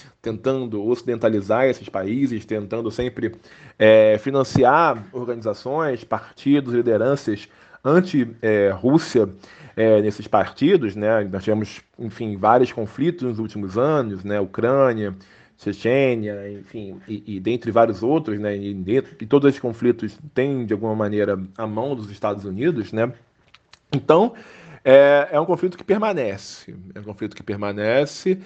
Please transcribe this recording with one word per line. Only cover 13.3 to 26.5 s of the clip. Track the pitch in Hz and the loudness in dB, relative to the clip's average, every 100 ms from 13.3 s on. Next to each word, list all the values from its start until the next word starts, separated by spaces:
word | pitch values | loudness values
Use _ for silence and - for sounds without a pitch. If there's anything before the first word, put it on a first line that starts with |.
| 110 | -6
últimos | 110 104 98 101 | -8 -8 -6 -2
anos, | 139 151 113 95 | 0 0 -2 -8
né, | 98 104 | -6 -4
Ucrânia, | 95 - 113 139 135 110 104 95 - _ _ _ | -4 -2 0 2 2 0 -6 -8 -16 _ _ _
Chechênia, | 107 101 117 135 135 117 104 101 101 | -10 -4 0 2 2 -2 -6 -10 -12
enfim, | 101 95 117 101 92 - | -16 -16 -16 -14 -16 -12
e, | 104 110 98 | -12 -10 -6
e | |
dentre | 92 120 135 | -4 -4 0
vários | 117 117 95 | 4 4 2
outros, | 117 160 156 104 | -2 -2 -2 -4
né, | 104 101 | -4 -4
e | 101 | -6
dentro, | 98 92 127 - - | -8 -2 -2 -2 -10
e | 110 | 0
todos | 143 139 | 2 4
esses | 135 | 0
conflitos | 123 110 123 117 107 - 151 | -6 -2 -2 -2 -6 -12 -8
têm, | - 139 135 113 | -4 -2 -4 -4
de | |
alguma | 107 110 | -4 -4
maneira, | 107 104 104 101 98 95 95 | -4 -2 -2 -2 -4 -8 -10
a | 110 | -8
mão | 107 135 | -6 -6
dos | 135 101 | -8 -10
Estados | 101 107 104 | -8 -6 -6
Unidos, | 98 95 156 139 101 | -8 -6 -4 -4 -4
né? | 110 120 120 _ _ _ _ _ _ _ | -4 -4 -4 _ _ _ _ _ _ _
Então, | 143 - 160 233 - - - - - | 0 4 4 4 -2 -18 -20 -20 -4
é, | 131 135 143 143 151 | 6 8 8 6 2
é | 151 | 0
um | 175 | 0
conflito | 175 185 - | -2 -2 -4
que | |
permanece, | - 202 214 180 113 98 - | -2 -2 0 -2 -4 -6 -12